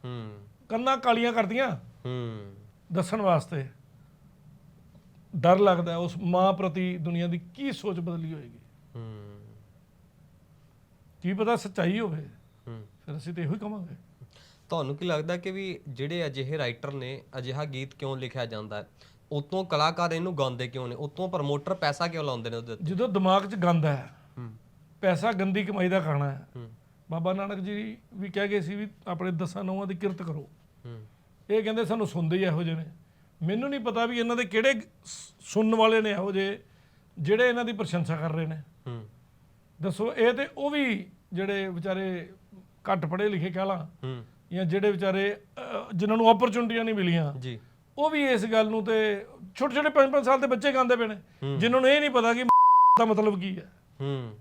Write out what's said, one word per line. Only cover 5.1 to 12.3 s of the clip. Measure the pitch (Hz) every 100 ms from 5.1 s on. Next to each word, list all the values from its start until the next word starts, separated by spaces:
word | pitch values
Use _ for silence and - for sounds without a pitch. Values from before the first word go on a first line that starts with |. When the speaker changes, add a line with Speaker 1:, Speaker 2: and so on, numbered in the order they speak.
| - - 180
Speaker 2:
ਡਰ | 160 190
ਲੱਗਦਾ | 202 180 170 170
ਉਸ | 175 175
ਮਾਂ | 185 180 190
ਪ੍ਰਤੀ | 185 190 160 180 180
ਦੁਨੀਆ | 165 170 175
ਦੀ | 170 175
ਕੀ | - 277
ਸੋਚ | 208 208 180
ਬਦਲੀ | 170 170 160
ਹੋਏਗੀ। | 160 123 113 - _ - 120
Speaker 1:
ਹੂੰ। | 113 107 104 101 107 110 - - _ _ _ _ - _ _ _ _ _ _ _ _ _
Speaker 2:
ਕੀ | 175
ਪਤਾ | 196 220 233
ਸੱਚਾਈ | 208 190 170 208
ਹੋਵੇ। | 214 156 143